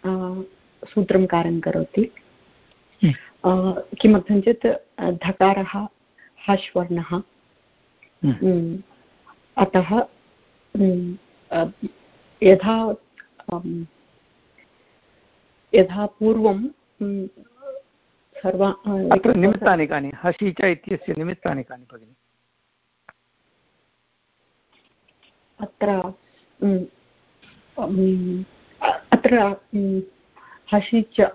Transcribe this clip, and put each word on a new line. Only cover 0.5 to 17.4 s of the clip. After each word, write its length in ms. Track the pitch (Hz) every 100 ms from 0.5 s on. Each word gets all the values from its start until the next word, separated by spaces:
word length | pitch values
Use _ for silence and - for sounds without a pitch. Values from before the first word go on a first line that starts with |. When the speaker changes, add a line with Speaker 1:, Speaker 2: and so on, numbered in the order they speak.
| _ _ _
Speaker 1:
सूत्रं 420 | - - 185 190 185
कार्यं 340 | 170 170 170
करोति। 500 | 160 160 165 - 226 - _ _ _ _ _ _ _ _
Speaker 2:
हम्म। 80 | 175 135 - _
Speaker 1:
अ, 360 | - 185 185 - - -
किमर्थं 400 | 214 208 - 208
चेत्, 260 | 196 233 233 - _ -
अ, 120 | 180
धकारः 760 | 175 175 190 190 196 190 202 208 _ _ _ _ _ -
हश्वर्णः। 640 | 196 - 180 175 175 165
Speaker 2:
हम्म। 1200 | 175 - _ _ _ _ _ _ _ _ _ 147
Speaker 1:
हम्म। 520 | 123 190 175 165 175 - _ _ _ _ - _ -
अतः, 400 | 190 185 170 220 262 _ _ _ _ _ _ 202
हम्म, 420 | 190 180 175 180 _ _ _
अ, 120 | 165 165 - - - _ _ _ _
यथा, 520 | 202 185 185 226 220 - _ _ - _ -
अम्, 320 | 175 175 170 165 _ _ _ _ _ _ _ _ _ _ _ _ _ _ _ _ _ _
यथा 320 | - 185 185 208
पूर्वं 640 | _ 214 220 214 196 247 - _ _
उम्, 260 | 202 202 190 -